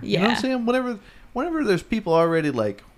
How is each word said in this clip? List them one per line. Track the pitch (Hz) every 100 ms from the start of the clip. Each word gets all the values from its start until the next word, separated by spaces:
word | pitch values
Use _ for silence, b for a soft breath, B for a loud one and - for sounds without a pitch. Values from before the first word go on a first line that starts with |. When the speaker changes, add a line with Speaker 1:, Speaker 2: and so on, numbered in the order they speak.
Speaker 1:
You | - -
know |
what | 214
I'm | 240
Speaker 2:
Yeah. |
Speaker 1:
saying? | 262 254 233
Whenever, | 254 247 214 b b b
whenever | 240 339 320
there's | 226 175
people | - 220 170
already | 165 165 165 151
like, | 123 107 98 -